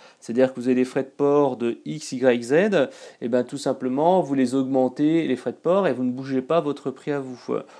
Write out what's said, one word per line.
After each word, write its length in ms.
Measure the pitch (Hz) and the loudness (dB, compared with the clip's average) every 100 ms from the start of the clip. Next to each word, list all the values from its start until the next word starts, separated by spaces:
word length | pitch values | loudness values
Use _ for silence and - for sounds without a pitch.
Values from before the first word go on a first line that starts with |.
| - _ | -20 _
C'est-à-dire 340 | - 117 131 | -4 2 2
que 40 | 131 | 2
vous 100 | 123 | 0
avez 60 | |
des 120 | 127 127 | 2 2
frais 160 | 139 | -2
de 80 | - | -6
port 440 | - 143 147 139 123 | -2 2 4 2 0
de 220 | 117 113 | -4 -4
X, 280 | 151 156 - | -8 -10 -8
Y, 300 | 127 127 120 | 0 2 2
Z, 460 | 117 151 214 180 127 - - - | 2 2 4 2 0 -4 -20 -10
et 80 | 120 | -2
ben, 160 | 123 | 0
tout 140 | 123 143 | 0 -4
simplement, 640 | 139 131 131 135 165 185 | -4 -2 -2 0 2 2
vous 100 | 147 | 2
les 220 | 135 127 | 0 2
augmentez, 720 | 135 131 135 127 127 147 165 143 | 2 0 2 0 0 0 0 0
les 80 | 123 | -4
frais 160 | 123 | -4
de 60 | 113 | -6
port, 280 | 160 190 180 | 0 0 0
et 60 | |
vous 100 | 123 | 0
ne 80 | 127 | -2
bougez 300 | 127 135 131 | -4 -4 -4
pas 220 | 127 165 | 0 0
votre 280 | 147 143 139 | 0 -4 -8
prix 220 | 131 - | -8 -6
à 80 | 143 | -6
vous. 180 | 131 123 - 123 - | -8 -12 -6 -6 -6